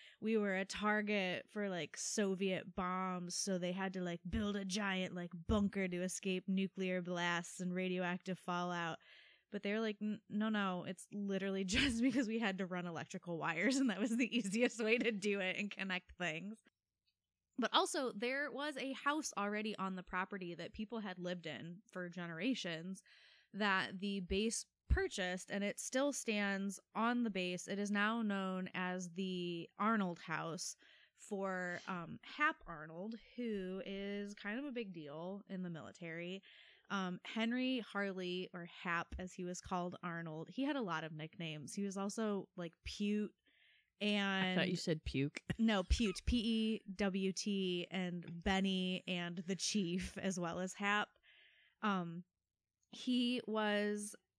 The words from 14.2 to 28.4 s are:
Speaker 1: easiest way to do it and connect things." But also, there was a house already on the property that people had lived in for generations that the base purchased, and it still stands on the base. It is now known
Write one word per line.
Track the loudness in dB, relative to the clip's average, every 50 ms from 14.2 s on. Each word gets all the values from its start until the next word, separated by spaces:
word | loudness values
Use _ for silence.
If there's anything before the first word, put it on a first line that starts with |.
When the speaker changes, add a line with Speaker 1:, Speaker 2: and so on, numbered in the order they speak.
| 2 2 2
Speaker 1:
easiest | 0 0 0 2 2 2 2 2 2 2
way | 4 4 4
to | 4 2 0
do | 0 0 0 2 2
it | 2 0 0 -2
and | -4 -6
connect | -6 -6 -4 -4 -4 -4 -6 -8 -6
things." | -4 -2 -2 -2 -2 -6 -8 -10 -12 _ -20 _ _ _ _ _ _ _ _ _ _ _ _ _ _ _ _ _ 0
But | 2 6 6
also, | 6 6 6 4 2 0 0 0
there | -2 -2 0 0 0 -2 -2
was | -2 -2 -2 -2 -2 -2
a | -4 -4 -4
house | -2 0 2 2 2 0 -2 -2
already | 0 0 0 0 0 0 -2 -2
on | -2 -2 -2 -2
the | -6 -8
property | -4 -4 -2 -2 -2 -4 -6 -6 -6 -6
that | -8 -8 -8 -6
people | -8 -6 -6 -6 -6
had | -6 -6 -6 -4
lived | -4 -4 -4 -4 -4
in | -6 -6 -6 -8 -10 -10 -12 -16 _
for | -10 -8 -8 -6
generations | -6 -6 -6 -6 -4 -2 0 0 0 0 -2 -4 -4 -4 -6 -8 -8 -10 -12 -18 -20 -20 -20 -20 -20 -20 _ _ -4
that | 0 2 2 2 2 2 -2 -4 -4
the | -4 -2 -2 -2
base | -2 0 0 2 2 2 0 -2 -4 -8 _ _ _ 2
purchased, | 4 4 4 2 0 -2 -2 -2 -2 -4 -4 -4
and | -2 -2 -2
it | -2 -2 -4
still | -6 -2 0 2 2 2 2
stands | 0 0 0 0 2 2 2 0 0 0 -2 -4 -6 -10 _ -2
on | 0 2 2 2 2 2
the | 2
base. | 2 0 0 0 0 -2 -4 -4
It | -2 -2
is | 0 0
now | 2 2 2 2 2 2 2
known | 2 2 2